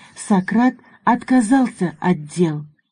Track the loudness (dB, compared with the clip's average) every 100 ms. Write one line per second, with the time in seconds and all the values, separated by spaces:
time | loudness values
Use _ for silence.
0 | -20 -12 -2 0 0 0 0 0 _ _
1 | -2 -2 0 0 2 2 0 -2 -6 -4
2 | -2 -2 -4 -2 -2 -2 -10 _ _